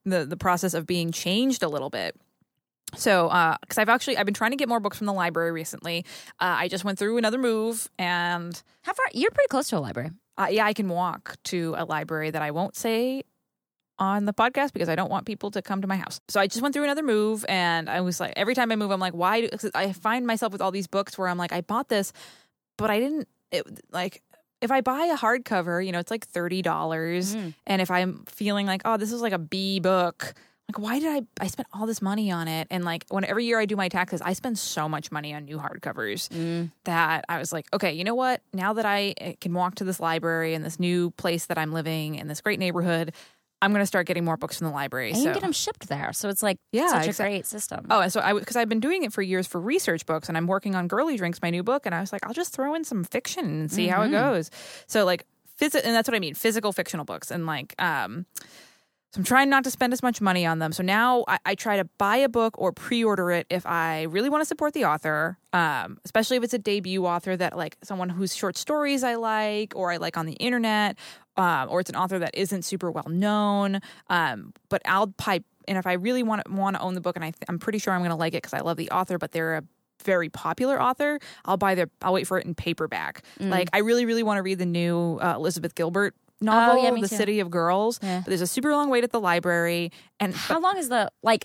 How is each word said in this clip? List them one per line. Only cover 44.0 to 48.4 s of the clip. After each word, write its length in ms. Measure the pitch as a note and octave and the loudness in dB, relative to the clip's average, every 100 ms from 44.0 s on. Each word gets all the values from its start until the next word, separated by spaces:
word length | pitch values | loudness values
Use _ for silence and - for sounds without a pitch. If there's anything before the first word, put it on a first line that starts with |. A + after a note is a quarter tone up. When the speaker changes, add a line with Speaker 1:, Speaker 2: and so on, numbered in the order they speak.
| E3+ | 0
Speaker 1:
getting 180 | F3 | 0
more 140 | E3+ D#3+ | 0 -2
books 200 | - - | -4 -4
from 80 | D#3+ | -4
the 60 | |
library." 360 | D3 C#3 C3 A#2 | -4 -4 -4 -2
Speaker 2:
And 80 | A3 | 0
you 60 | |
Speaker 1:
So 100 | D#4 | 0
Speaker 2:
get 100 | G4+ | 0
'em 80 | F#4 | -2
shipped 340 | C#4+ - - - | -2 -4 -6 -8
there. 240 | C#3+ - | -6 -4
So 140 | - G3+ | -4 -4
it's, 140 | G3 | 0
like, 160 | G#3 F#3+ _ | -2 -2 _
Speaker 1:
Yeah, 160 | A3 E4+ | 0 2
Speaker 2:
such 160 | G#3 E3 | 2 2
a 40 | |
Speaker 1:
exact- 180 | G#3 G3+ | 0 -2
Speaker 2:
great 160 | G3 - | -2 -6
system. 400 | G#3 - - - | -8 -8 -6 2
Speaker 1:
Oh, 120 | G#3+ | 4
and 100 | F3+ | 4
so 60 | G#3 | 2
I 80 | F#3+ | 2
w-, 160 | G#3 | 2